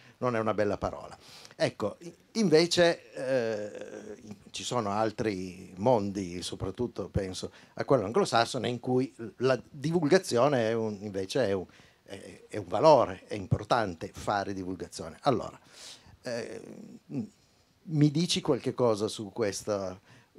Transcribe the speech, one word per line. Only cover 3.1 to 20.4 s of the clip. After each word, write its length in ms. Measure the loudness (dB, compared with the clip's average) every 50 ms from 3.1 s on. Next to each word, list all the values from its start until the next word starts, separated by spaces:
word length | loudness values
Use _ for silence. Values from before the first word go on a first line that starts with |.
| -10
eh, 1040 | -6 -4 0 0 0 0 0 -2 -4 -4 -8 -8 -12 -12 -12 -12 -14 -12 -14 -16 -16 -14 -16 -16 -18 -18 -14
ci 120 | -12 -10 -6
sono 280 | -2 -2 0 0 0
altri 800 | 0 0 0 0 0 -2 -2 -2 -2 -4 -6 -8 -10 -12 -16 -14 -8
mondi, 640 | 0 4 4 4 4 4 0 -2 -4 -4 -4 -6 -8 -8
soprattutto 640 | -8 -8 -6 -8 -8 -4 -4 -4 -4 -4 -8 -8 -4
penso 420 | -2 -2 -2 -2 -6 -8 -10 -10 -12 -14 -20 -16 -10
a 100 | -6 0
quello 220 | 2 2 2 2
anglosassone, 640 | 2 0 0 0 4 4 2 2 2 0 -4 -2 -2
in 100 | -4 -4
cui 320 | -2 0 0 0 0 -2 -6 -12 -14 -12 -8
la 220 | -2 2 2 2 0 -2 -10
divulgazione 1000 | -14 -8 -4 -2 0 2 4 4 4 4 4 4 2 4 4 4 4 4 2 2
è 40 | 0
un, 260 | 0 -2 -2 -4 -6
invece 460 | -8 -6 -4 -6 -4 -2 0 0 2
è 40 | 2
un, 140 | 2 0 -2 -6 -14 -20 -20 -20 _ _ _
è, 400 | -16 -16 -16 -16 -16 -18 -20 -16 -10
è 80 | -8
un 100 | -8 -6
valore, 560 | -2 0 6 8 8 10 8 8 4 0 -8 -10
è 60 | -10 -8
importante 760 | -6 -2 -2 -2 -2 0 0 2 2 2 0 -4 -6 -10 -12 -12
fare 400 | -8 -4 -2 0 0 -2 -2 -6
divulgazione. 640 | -6 -6 -6 -6 -8 -8 -12 -10 -12 -12 -12 -10 -2
Allora, 380 | 0 0 0 0 -2 -6 -12 -18 _ -20 -20 -20 -18 -18 -18 -20 -20 -20 -20 -14
eh, 400 | -10 -8 -8 -8 -8 -8 -12 -14 -14 -16 -16 -16 -18 -18 -20 -20 _ -10 -8 -8 -8 -8 _ _ _ _ _ _ _ _ _ _
mi 300 | -10 -2 2 4 4 4
dici 300 | 4 2 0 0 0 -2
qualche 320 | 0 0 0 0 0 -4 0
cosa 340 | 2 2 2 4 2 0
su 240 | -4 -4 -4 -10 -8 -4
questa, 640 | -2 -2 -2 -2 -4 -4 -4 -2 -2 -2 -6 -8 -12 _ -20 -20 -20 _ _ -20 -16